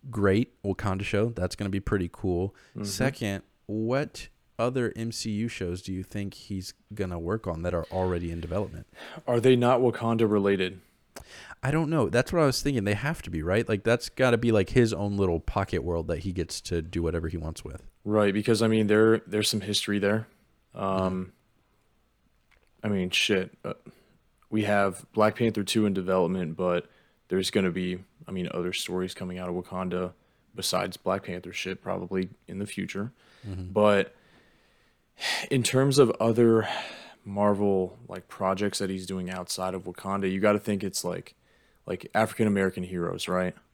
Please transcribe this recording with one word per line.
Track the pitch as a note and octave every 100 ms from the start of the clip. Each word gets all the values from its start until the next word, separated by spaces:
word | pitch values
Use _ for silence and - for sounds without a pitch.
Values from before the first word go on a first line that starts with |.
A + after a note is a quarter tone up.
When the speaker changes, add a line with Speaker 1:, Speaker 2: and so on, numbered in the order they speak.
| C#3
Speaker 1:
great | A2 G2 G2 B2 _
Wakanda | G2+ F#2+ G2+ F#2+
show. | G2 G2+ A#2
That's | A#2 - -
gonna | G2+
be | G2
pretty | - G#2 F2
cool. | - F#2+ F2 F#2+ - _ -
Speaker 2:
Mm-hmm. |
Speaker 1:
Second, | G2+ F#2 C3 C#3 G#2+ G2 - _ -
what | G#2+ A2 C3 D3+ - - _ _ -
other | A#2 C3 A#2+ -
M | A2+
C | - A2+
U | G#2 A#2
shows | - F2+ F2+
do | -
you | F#2
think | F2+ G#2+ G2
he's | - - G2 F2+ - _
gonna | G2+ F#2+ F2
work | E2 G#2+ F#2+
on | D#2+
that | F2
are | F2 D#2+
already | F#2 F#2 F2 E2+
in | E2+
development? | E2 F2+ G2 E2+ - - - - -
Speaker 2:
Are | A#2+
they | B2+ B2
not | A#2+ B2+
Wakanda | B2+ - A2+ A2+ A2+
related? | G#2 G2+ G2 F#2 F#2 _ _ _ - - - - -
Speaker 1:
I | C3
don't | D3+ D#3
know. | D#3+ G#2+
That's | A#2+ C3
what | F3
I | D3
was | B2
thinking. | C#3+ C3+ G2
They | G2+
have | C#3 E3
to | -
be, | E2+
right? | D#2 G2 A#2
Like, | G#2+
that's | A2 A#2+ -
gotta | - C3 A#2
be, | A#2
like, | A2 F#2+
his | C3 A#2
own | G#2 G2+ G2+
little | F#2+ E2
pocket | - - F#2+ F2+
world | E2+ E2+ E2
that | D#2+
he | F#2+
gets | F2+ D#2+ -
to | - E2+
do | D#2+ F2
whatever | E2 E2 D#2+
he | E2
wants | D#2+ D#2
with. | - - - _
Speaker 2:
Right, | G#2 G#2+ G#2
because, | G2+ G#2 A2
I | A2+
mean, | A2 G#2
there, | G#2+ A2 A2 -
there's | G#2 G#2
some | A2
history | G2 G2+ - G2+
there. | G2 A2 A2+ _ _ _ _
Um, | - G2 F#2+ F#2+ F#2 F#2 _ _ _ _ _ _ _ _ _ _ _ _ _ _ _
Speaker 1:
Mm-hmm. | A2
Speaker 2:
I |
mean, | G2+ F#2
shit. | - - G2 F#2 _
Uh, | - - - _ _ _ _ _ _
we | A2
have | G#2 G2+ G2 F2+ -
Black | - G#2+ G#2
Panther | A#2 G#2
two | G2 A#2 G#2+
in |
development, | F#2+ F2+ F#2 E2+ F#2 E2 D#2+
but | F2+ F2 - _ _ _ _
there's | F#2 F#2
gonna | G#2 F#2+
be, | F2 F2+ F2+ F#2 _ -
I |
mean, | F#2 F2+
other | - F2+
stories | F#2 - F2+ F#2
coming | - F#2 F2+
out | F2+
of |
Wakanda | F2+ F2+ F#2 F#2 F2+ F2+ - _ _ _ -
besides | F#2+ F#2 F#2+ -
Black | - G2
Panther | - F2+ F2
shit | F#2 F#2 F#2+
probably | G2 F#2 F2+ F#2+ F#2 - -
in | G2
the | G2+
future. | - F#2+ F#2+ A2+ _ _ _ G#2+
Speaker 1:
Mm-hmm. | F#2+ F#2
Speaker 2:
But | G2 G#2 G2+ - - _ _ _ _ _ _ _ _ _ _ - - -
in | C3+
terms | A#2 C3 C#3 C3+
of | B2 -
other | A2+ A2+ A#2 A2+ G#2 - - - - - -
Marvel, | G2+ G#2 G2+ G2+ F#2+ F#2 - -
like, | F2+ -
projects | - F#2+ F#2+ G#2 -
that | G2
he's | F#2+ F#2
doing | F#2+ F2+
outside | F#2 F2+ - F#2
of | F#2
Wakanda, | F2+ F2 G2 G2 F#2+
you | F#2+
gotta | G#2+ G#2
think | - G2+
it's, | G2 -
like, | F#2 F2 - _ _ _ _ _ -
like, | F#2 -
African | - A2 - G#2+
American | G2+ F#2+ F#2
heroes, | F2+ F#2 F2 F2 -
right? | F2+ F2+ - _